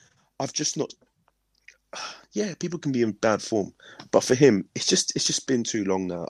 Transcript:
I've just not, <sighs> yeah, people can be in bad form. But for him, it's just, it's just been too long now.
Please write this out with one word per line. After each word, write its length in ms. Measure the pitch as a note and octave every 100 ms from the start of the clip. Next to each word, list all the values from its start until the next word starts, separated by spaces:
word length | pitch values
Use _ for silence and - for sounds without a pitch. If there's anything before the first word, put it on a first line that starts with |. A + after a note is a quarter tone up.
| _ _ _ _
I've 140 | C3+
just 240 | - D3+ D#3+
not, 160 | C3+ - _ _ _ _ _ _ - _ _
<sighs> 380 | - - - _
yeah, 220 | G#3 G#3 D#3
people 200 | E3+ E3
can 140 | D3+
be 80 | B2+
in 100 | A2+
bad 300 | G2+ A2+ G#2
form. 320 | - A2 F2+ - - - -
But 120 | -
for 120 | - B2+
him, 300 | C#3 G2+ -
it's 140 | - -
just, 260 | F#3 - -
it's 80 | -
just 220 | - -
been 160 | B2+ A2+
too 180 | A2+
long 240 | G2 F#2+ F#2
now. 200 | F2